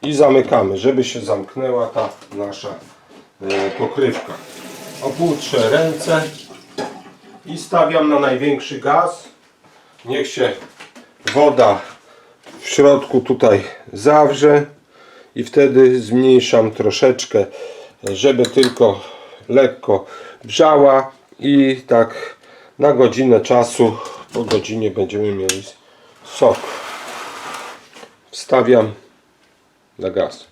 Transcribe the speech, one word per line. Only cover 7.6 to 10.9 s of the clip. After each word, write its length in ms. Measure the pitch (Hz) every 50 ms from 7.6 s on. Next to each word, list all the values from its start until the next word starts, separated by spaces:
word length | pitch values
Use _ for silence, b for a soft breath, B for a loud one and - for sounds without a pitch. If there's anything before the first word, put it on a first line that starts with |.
| - - 196 175 156 - 160 160 156 151
na 100 | 147 143
największy 600 | 143 131 127 127 139 147 139 131 - - 139 -
gaz. 440 | - 135 - 170 175 - - - - - _ _ _ _ _ _ _ b b b b b b b _
Niech 220 | 117 131 143 143 -
się 260 | - - 127 110 98 - - - _ _ - -